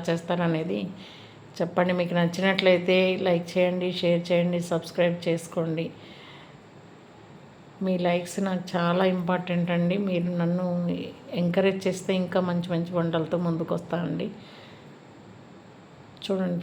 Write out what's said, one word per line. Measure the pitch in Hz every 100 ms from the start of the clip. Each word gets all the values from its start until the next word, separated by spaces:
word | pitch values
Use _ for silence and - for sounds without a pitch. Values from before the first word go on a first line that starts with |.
| 170
చేస్తారనేది | 165 - 175 170 160 170 208 185 - - - - - - -
చెప్పండి. | 170 180 180 180
మీకు | 175 175
నచ్చినట్లయితే | 170 175 190 190 190 180 180 185 185 185 190
లైక్ | 170 175
చేయండి, | 185 180 180 180 180
షేర్ | 175 175 175
చేయండి, | 175 175 175 170
సబ్స్క్రైబ్ | 165 - - 170 175 175
చేసుకోండి. | 165 170 - 165 160 165 - - - - - - - - - - - - - - - - - - -
మీ | 190 180 175
లైక్స్ | 175 175 - 196
నాకు | 185 -
చాలా | 180 175 175 190 180
ఇంపార్టెంట్ | 170 180 175 175 175 175
అండి. | 175 196 196
మీరు | 175 175 175
నన్ను | 170 175 180 175 175 - - - - -
ఎంకరేజ్ | 175 180 190 190 190
చేస్తే | 185 - 190
ఇంకా | 175 185 180
మంచి | 175 175
మంచి | 170 170 180
వంటలతో | 165 165 156 175 175
ముందుకు | 165 165 170
వస్తా | - 170 -
అండి. | - - - - - - - - - - - - - - - - - - - - - -
చూడండి | 190 185 175